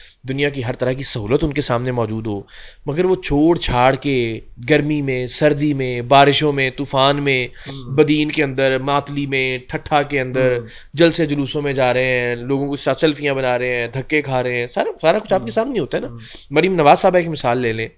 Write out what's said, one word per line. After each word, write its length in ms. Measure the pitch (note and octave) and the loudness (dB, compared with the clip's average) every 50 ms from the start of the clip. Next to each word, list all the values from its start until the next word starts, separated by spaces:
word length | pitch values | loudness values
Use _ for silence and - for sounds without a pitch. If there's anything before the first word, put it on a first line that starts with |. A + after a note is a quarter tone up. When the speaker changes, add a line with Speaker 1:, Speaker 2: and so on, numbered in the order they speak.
| - - _ _ - | -20 -20 _ _ -10
Speaker 1:
दुनिया 240 | A#2 C3 C#3 C#3+ C#3+ | -8 -4 -2 -2 -2
की 120 | C#3 C#3 | -2 -4
हर 140 | A#2 A#2+ B2 | -4 -6 -4
तरह 180 | - B2+ B2+ C3 | -2 -2 -2 -2
की 100 | C#3 C3 | -4 -6
सहूलत 400 | - - B2 G2+ G#2 A#2 - E3 | -8 -8 -6 -2 0 0 0 0
उनके 180 | D3+ C#3 D3 | -2 -2 -4
सामने 300 | C3+ - B2 A#2+ B2 B2+ | -2 -2 -2 -2 -2 -2
मौजूद 360 | B2 A#2+ A2+ G#2+ A2+ A2 A2 | -2 -2 -2 -2 -4 -6 -6
हो, 200 | A2 G2+ G2 - - - - - - - - - | -6 -6 -6 -8 -12 -18 -20 -20 -20 -20 -12 -10
मगर 180 | D3 C#3 E3 F#3 | -6 -2 0 0
वो 100 | F#3 F#3 | 2 0
छोड़ 420 | F#3 - - C#3+ C#3+ D#3 E3+ F3 | 0 0 0 2 4 4 4 4
छाड़ 380 | E3 - - B2 B2 B2 C3 C3+ | 2 0 0 2 4 4 4 4
के 460 | C3 - C#3+ C3+ B2+ A#2 A2+ A2 A2 - - - A#2+ | 2 0 -2 0 0 0 -2 -4 -8 -12 -16 -18 -10
गर्मी 420 | A#2+ B2 D3+ C#3+ C#3+ D3+ D3+ D3 | 0 2 2 2 2 0 -2 -2
में, 260 | C#3 C3+ C3 B2+ B2+ | -2 -2 -2 -4 -4
सर्दी 460 | A#2+ - - D#3 D3 D3 C#3 D3+ D3+ C#3+ | -6 -2 2 2 2 2 2 0 -2 0
में, 340 | C3+ C3 B2+ B2 A#2+ A#2+ | -2 -2 -4 -4 -4 2
बारिशों 460 | A#2+ C#3 C#3 C#3+ C#3+ C#3 - D3+ D3 C#3 | 6 6 8 8 6 4 2 0 0 0
में, 180 | C#3 C3+ C3 | 0 -2 -2
तूफान 440 | B2+ - C#3+ C#3 - C3+ C3+ C#3 C#3+ | -2 -4 -6 -2 2 2 4 4 2
में, 340 | C#3+ C#3+ C#3 C3+ B2+ B2 A#2+ - - - | 2 0 0 0 0 -2 -4 -8 -14 -16
Speaker 2:
हम्म। 280 | C3+ C#3 C3+ - - C3+ | -14 -14 -14 -10 0 2
Speaker 1:
बदीन 340 | D#3 D3+ C#3+ D#3 D3+ D3+ D3+ | 2 4 4 4 2 0 0
के 140 | D3 D#3 D3 | 0 -2 -2
अंदर, 380 | C3+ B2+ C3+ C3+ C3 C3 B2+ | 0 0 0 2 2 2 0
मातली 460 | C3 C#3+ C#3 C#3+ C3+ C#3 D3 C#3+ C#3+ | 0 0 0 0 -2 -2 -6 -6 -4
में, 400 | C3+ C#3 C3 C3 C3 B2+ B2 B2 | -2 -2 -2 0 -2 -4 -6 -6
ठट्ठा 360 | - - D3+ - - D3+ D3 C#3+ | -8 -8 -8 -4 0 0 0 0
के 160 | C3+ D3 C3+ | 0 -2 -2
अंदर, 340 | B2+ B2+ B2+ C3 C3 B2+ B2 | -2 -2 0 0 2 2 2
Speaker 2:
हम्म। 140 | A#2+ A2+ A2 - - - - - | 0 -4 -8 -14 -20 -20 -6 0
Speaker 1:
जलसे 300 | C#3+ E3+ E3 D3+ E3+ D#3+ | 2 4 4 4 2 -2
जुलूसों 360 | D3 C#3+ C#3+ C#3 B2+ - D3+ | -2 -2 -2 -4 -4 -4 -4
में 120 | C#3+ C#3+ C3 | -4 -2 0
जा 180 | C3+ B2+ B2 | 0 2 2
रहे 140 | B2 B2+ C3 | 2 2 2
हैं, 320 | B2+ B2+ B2 B2 A#2+ A#2+ | 2 0 0 0 -2 -4
लोगों 320 | A#2+ A#2+ B2+ C#3 C3+ C#3 C#3 | -4 -4 -2 -2 -2 -2 -4
के 80 | C#3+ | -6
साथ 180 | C#3 - - E3 | -2 -2 -2 0
सेल्फियाँ 400 | - E3+ D#3+ C#3+ C#3 D3 C#3+ C3+ | 2 0 0 0 0 -2 -2 -2
बना 200 | C3+ C3 B2+ B2 | 0 0 0 0
रहे 140 | B2 B2+ B2 | 0 0 -2
हैं, 220 | B2 A#2+ A#2+ A#2 | -2 -2 -4 -4
धक्के 300 | A#2+ C3+ B2+ - D#3 D3+ | -6 -8 -4 -2 -2 -2
खा 200 | C3+ C3+ C3 B2+ | 0 0 -2 -2
रहे 120 | B2 B2 B2 | -2 -2 -2
हैं, 140 | A#2+ A#2+ | -4 -4
सारा, 240 | B2 - - - A4+ | -4 -4 -4 -4 -4
सारा 280 | - - - D#3 F#3 G#3+ | -4 0 2 2 2 2
कुछ 140 | G#3 - G3 | 0 -2 -2
आपके 100 | F#3 G#3+ | -2 -2
Speaker 2:
हम्म। 80 | A#3 | -2
Speaker 1:
सामने 280 | - A3 A3+ C#4 B3+ G3 | -2 -2 -2 -2 -2 -4
होता 180 | C3+ - - | -4 -4 -4
है 40 | F3+ | -6
ना। 80 | A#3+ C#4 | -6 -8
Speaker 2:
हम्म। 100 | A#2 A2+ A2+ - - - - - | -12 -16 -18 -18 -18 -20 -12 -2
Speaker 1:
मरीम 220 | C#3 D3+ F3+ F#3+ F#3+ | 0 2 2 2 2
नवाज 240 | E3+ D3 C#3+ F3 | 4 6 6 6
साहब 180 | F3+ - F#3+ F3+ | 6 4 4 4
एक 120 | F3+ E3 | 2 2
मिसाल 300 | E3 D#3 C#3 - B2 A#2+ | 0 -4 -4 -2 0 0
ले 160 | B2+ A#2+ A2+ A2 | 0 0 -2 -2
लें 160 | A2+ A2 - - | -4 -6 -8 -10